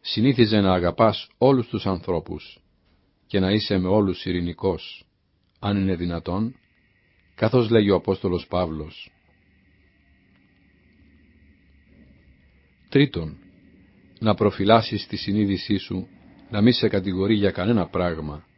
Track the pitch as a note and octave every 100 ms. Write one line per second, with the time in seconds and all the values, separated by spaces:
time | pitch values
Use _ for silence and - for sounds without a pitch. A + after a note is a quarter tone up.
0 | - - B2+ B2 A2 G#2+ G2 F2+ F2 E2
1 | A2+ G2 - _ B2+ C3+ A2+ G#2 G2+ F#2
2 | F#2+ E2+ D#2+ E2+ - - _ _ _ _
3 | _ _ _ G2 F#2+ G#2+ - G2 F2+ G#2+
4 | G2 F2 - F2+ F2 E2+ F#2+ D#2+ - -
5 | _ _ _ _ _ _ G2+ G2+ F#2+ E2+
6 | F2 E2+ F2 F#2 A2+ - _ _ _ _
7 | _ _ _ - A2 B2+ A2 A2+ G2+ F#2
8 | - F#2 G2 F2 - F2+ F2 D#2 D#2 -
9 | - _ _ _ _ _ _ _ _ _
10 | _ _ _ _ _ _ _ _ _ _
11 | _ _ _ _ _ _ C2+ C#2 _ -
12 | - - _ _ _ _ _ _ _ C#3
13 | C#3+ - D#2+ - - - - - - _
14 | _ - A2 G2+ G#2 - G2+ A2+ - G#2
15 | - G#2 - G#2 G2+ F#2 - G2 - F#2+
16 | - - - - - G#2 A2+ A#2+ A2 G2+
17 | F#2+ F#2 G2 A2 G2 F2 F#2+ A#2 E2+ F2+
18 | F2 D#2+ D2+ D2+ _